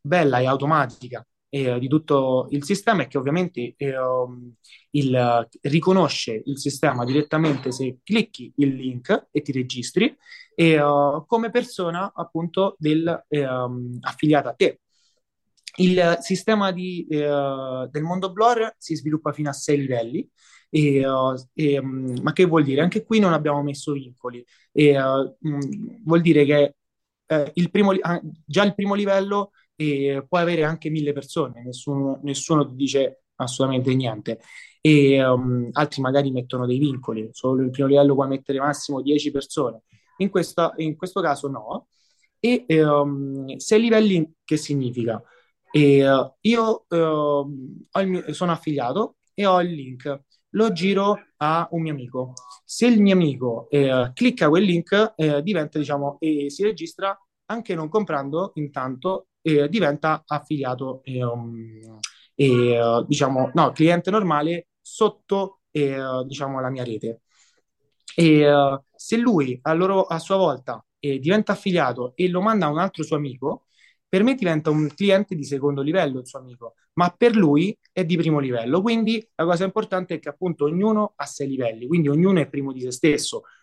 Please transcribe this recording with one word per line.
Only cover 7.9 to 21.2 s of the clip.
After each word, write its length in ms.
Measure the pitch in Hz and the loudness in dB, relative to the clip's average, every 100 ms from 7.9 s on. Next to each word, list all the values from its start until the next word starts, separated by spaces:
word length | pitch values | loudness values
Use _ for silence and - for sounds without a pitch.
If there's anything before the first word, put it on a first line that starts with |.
| 127 | -8
clicchi 480 | - 214 - - 123 - | -2 -2 -2 -6 -8 0
il 180 | 139 | 0
link 540 | 131 131 123 123 214 - | 0 -6 -6 -2 -2 -2
e 120 | - | -6
ti 100 | - | -4
registri, 640 | 135 127 123 120 - 226 - - - - | -4 -6 -8 -4 0 0 0 -18 -20 -10
e, 180 | - 165 | 0 4
eh, 520 | 156 147 143 143 147 151 | 4 4 2 2 0 -2
come 240 | 226 226 | -2 0
persona 600 | 240 247 - 175 170 196 | -2 -4 -6 -6 -6 -8
appunto 600 | - 165 165 170 175 190 - | -8 -8 -6 -4 0 -2 0
del, 460 | 151 156 165 165 - | 0 0 0 -4 -4
ehm, 680 | 147 135 127 123 123 123 123 | -4 -2 -4 -6 -6 -10 -10
affiliata 480 | - - 156 151 127 | -10 -2 2 2 2
a 60 | |
te. 240 | - 185 - _ _ _ _ _ _ _ _ - - | 0 0 -2 _ _ _ _ _ _ _ _ -10 0
Il 420 | 180 180 170 170 | 2 4 4 2
sistema 500 | - 190 - 220 196 | -2 -4 0 0 0
di, 340 | 180 185 180 - | -4 -6 -8 -4
eh, 800 | 151 147 143 139 135 131 127 123 | -2 0 0 -2 -4 -8 -8 -8
del 120 | 147 | -6
mondo 280 | 160 180 190 | -6 -4 -6
Blur 460 | 180 226 240 220 - | 0 2 2 -2 -6
si 160 | - | -10
sviluppa 380 | 151 135 156 156 | -8 -4 -4 -4
fino 160 | 147 147 | -6 -6
a 40 | |
sei 260 | 135 - 143 | -6 -2 -2
livelli, 500 | 135 123 117 151 - _ _ _ _ | 0 -4 -4 -6 -10 _ _ _ _
e, 300 | 156 147 139 | 0 2 2
eh, 40 | 135 131 | 2 0